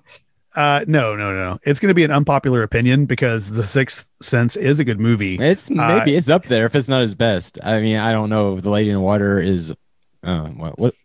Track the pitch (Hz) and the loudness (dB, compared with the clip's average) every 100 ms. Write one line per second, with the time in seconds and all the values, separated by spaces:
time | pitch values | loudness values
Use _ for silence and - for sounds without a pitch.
0 | - - _ _ _ - 147 143 185 156 | -14 -20 _ _ _ -2 2 2 2 0
1 | 113 104 101 95 92 - 143 143 196 175 | 0 -2 -4 -4 -4 -4 -2 0 2 2
2 | 151 143 147 139 139 123 107 117 123 135 | 2 2 2 0 2 0 0 0 2 2
3 | 135 127 127 113 98 107 104 135 131 - | 2 0 0 -2 -4 -6 -2 -2 -2 -6
4 | - _ - 123 120 - 131 147 123 104 | -16 _ -4 0 0 0 0 0 0 0
5 | 113 113 98 90 139 196 - 180 - 180 | 0 0 -2 0 0 0 -2 -2 2 2
6 | - 151 135 165 - 117 117 143 127 131 | 2 0 2 0 2 0 2 0 0 0
7 | 117 98 117 95 - - - 110 110 110 | 0 0 0 0 -4 -8 -4 0 0 0
8 | 110 110 107 107 101 95 98 104 107 101 | 0 0 0 0 0 -2 0 0 2 0
9 | 95 104 101 98 90 90 78 - _ _ | 2 2 2 2 2 -2 -4 -12 _ _
10 | _ _ 85 87 78 65 80 - 120 - | _ _ -6 -4 -6 -10 -12 -4 -4 -4